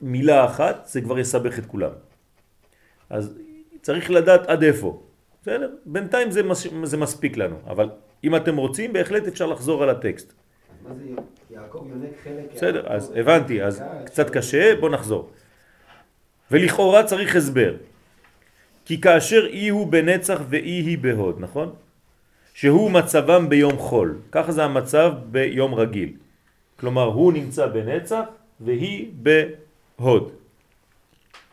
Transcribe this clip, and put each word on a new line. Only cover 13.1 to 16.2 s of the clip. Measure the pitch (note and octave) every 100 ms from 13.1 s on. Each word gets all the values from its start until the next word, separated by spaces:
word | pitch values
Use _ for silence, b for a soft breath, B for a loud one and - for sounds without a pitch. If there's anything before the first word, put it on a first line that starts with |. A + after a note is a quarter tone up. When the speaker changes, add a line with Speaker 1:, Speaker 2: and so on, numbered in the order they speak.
| A2+
Speaker 1:
הבנתי, | A#2 E3 C3 A#2
אז | G2 G2+
Speaker 2:
חלק | - - -
Speaker 1:
קצת | - D3+
Speaker 2:
חלק | C#3
Speaker 1:
קשה, | - C#3+ G3+ G#3
בוא | D#3
נחזור. | C#3+ G#2+ G2+ - b b b b b b b b _